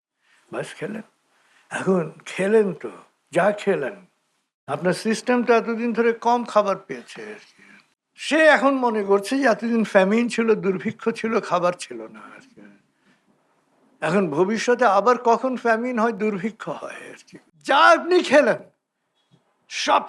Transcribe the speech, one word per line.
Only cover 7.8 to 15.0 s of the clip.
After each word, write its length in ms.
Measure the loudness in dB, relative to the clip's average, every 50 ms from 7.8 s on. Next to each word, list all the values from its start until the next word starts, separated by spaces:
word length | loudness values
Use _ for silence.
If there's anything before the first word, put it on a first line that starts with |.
| _ _ _ _ _ _ _
সে 220 | -12 -6 -2 2
এখন 380 | 4 6 6 6 6 4 2 2
মনে 300 | 2 0 -2 -2 -2 0
করছে 340 | 2 2 2 2 0 -2 0
যে 60 | 2
এতদিন 400 | 2 0 0 -2 -2 0 0 0
ফ্যামিন 440 | 2 4 4 4 4 2 0 0 0
ছিল, 260 | -2 -2 0 2 0
দুর্ভিক্ষ 540 | 0 0 -2 -4 -4 -6 -8 -8 -6 -6 -6
ছিল, 320 | -4 -4 -6 -4 -2 -4
খাবার 320 | -2 -2 -2 0 0 0 -2 -4
ছিল 280 | -8 -14 -14 -14 -14
না 120 | -16 -18 -20
আর 220 | -20 -20 -20 -20
কি। 200 | -20 _ _ -20 -20 -20 -20 _ _ _ _ _ _ _ _ _ _ _ _ _ _ _ _ _ _ _ _ _ _ _ _ _
এখন 300 | -4 -2 0 0 0 0
ভবিষ্যতে 540 | 0 0 0 0 0 -2 0 0 0 2 2
আবার 340 | 4 4 4